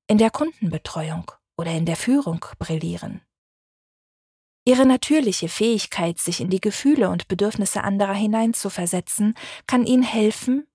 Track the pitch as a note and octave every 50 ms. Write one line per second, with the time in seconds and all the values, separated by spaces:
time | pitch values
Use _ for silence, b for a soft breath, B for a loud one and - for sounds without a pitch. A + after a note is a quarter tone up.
0 | _ - G#3+ G#3+ A3+ A3 - - D4 D#4+ - - A3 E3+ D#3 D#3+ - - - E3
1 | D#3+ D#3 D#3+ E3+ F3 - - _ _ _ _ - E3+ E3 E3 E3 E3 E3 E3 -
2 | - A#3 C4 C#4+ C#4 E3+ E3 E3 - - - - - - E3 D#3+ D#3+ E3+ F3 E3+
3 | - - - - - _ _ _ _ _ _ _ _ _ _ _ _ _ _ _
4 | _ _ _ _ _ _ _ _ _ _ _ _ - A#3+ B3+ B3 C4+ C4 B3+ B3+
5 | - - D4 D#4 C4+ G#3+ F#3 - - E3+ - - G#3+ A#3 A#3 G3+ - - - -
6 | F3 E3+ E3+ - - - F3 - - F#3 F#3 F#3+ - G#3+ - - - C#4 D4+ C#4+
7 | G#3 - E3+ E3+ - - F#3+ F3+ G3+ G#3 - - G3+ - - G3+ - G3+ G3 G3
8 | G3+ G3 G3 G3+ G#3+ G#3+ G#3+ A3+ A3+ A3+ A#3 - - G3 - - F3 F3 - F3+
9 | - - - - G#3 G#3+ A3+ B B B B B B - - B3 A#3+ - B3+ B3+
10 | B3+ A3+ - A3+ G#3+ G#3+ A3 - - B3+ B3+ C#4 D4 _